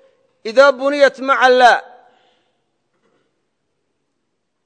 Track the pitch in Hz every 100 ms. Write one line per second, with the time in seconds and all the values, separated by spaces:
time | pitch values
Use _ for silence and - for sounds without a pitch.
0 | _ _ _ _ 220 226 277 254 269 285
1 | 269 269 262 240 254 254 240 190 - -
2 | _ _ _ _ _ _ _ _ _ _
3 | _ _ _ _ _ _ _ _ _ _
4 | _ _ _ _ _ _